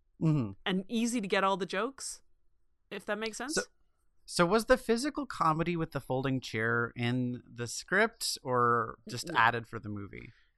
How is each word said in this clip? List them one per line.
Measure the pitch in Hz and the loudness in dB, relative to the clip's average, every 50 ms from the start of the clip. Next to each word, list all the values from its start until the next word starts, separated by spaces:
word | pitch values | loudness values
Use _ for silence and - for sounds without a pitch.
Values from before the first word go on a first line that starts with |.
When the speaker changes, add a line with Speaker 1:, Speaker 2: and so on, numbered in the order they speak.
| _ _ _ - - | _ _ _ -2 0
Speaker 1:
Mm-hmm. | 160 151 151 120 101 98 - - | 2 2 2 0 -2 -6 -8 -4
Speaker 2:
and | - 190 185 196 | -2 -2 -2 -2
easy | - 240 226 226 233 226 254 202 | -2 -2 -2 0 0 0 -2 -2
to | |
get | 196 214 196 190 | 0 0 2 2
all | 196 196 | 2 2
the | 185 190 | 0 -2
jokes, | 180 - 185 214 262 269 - - - - - _ _ _ _ _ _ _ _ _ _ _ _ _ - | -4 -4 -4 -4 -4 -6 -8 -12 -12 -12 -14 _ _ _ _ _ _ _ _ _ _ _ _ _ -14
if | - 202 - | -14 -10 -6
that | - 208 208 | -4 -4 -2
makes | 220 220 214 - | -2 -4 -4 -6
sense. | 240 262 320 | -6 -4 -2
Speaker 1:
So, | - - - _ _ _ _ _ _ _ _ _ _ - | -4 -4 -4 _ _ _ _ _ _ _ _ _ _ -16
so | - - - 175 | -4 2 4 4
was | 170 190 226 220 | 6 4 4 6
the | - 254 | 6 4
physical | 247 - - 226 233 254 302 294 - 285 | 4 4 0 0 0 0 -2 -4 -4 -6
comedy | - - - - 165 156 156 165 165 175 165 | -6 -2 0 2 2 2 2 2 0 0 -2
with | 160 156 - | -2 -2 -4
the | 139 | -6
folding | - - 131 127 131 139 131 131 - | -4 -2 -2 0 0 0 0 -2 -2
chair | - - 113 110 117 117 117 117 117 - | -4 -2 -2 0 2 2 0 0 -2 -4
in | - 120 120 123 127 127 123 123 123 - - | -2 -2 0 0 0 0 -2 -4 -6 -10 -12
the | - 117 120 | -10 -8 -8
script | 117 - - - - 180 190 220 226 220 - - - - - - | -6 -6 -8 -6 0 2 2 2 2 0 -4 -6 -6 -6 -6 -4
or | 131 127 123 120 120 120 120 113 113 - - - - | 0 2 4 4 4 4 4 2 -2 -6 -12 -12 -10
just | 127 120 - - - | -10 -10 -6 -2 4
Speaker 2:
No. | 127 | 6
Speaker 1:
added | 113 117 120 117 113 | 6 6 6 2 -4
for | - - 113 | -6 -10 -10
the | - 104 | -8 -8
movie? | 104 101 101 98 107 120 120 120 117 _ _ _ _ | -8 -8 -8 -10 -12 -14 -16 -16 -20 _ _ _ _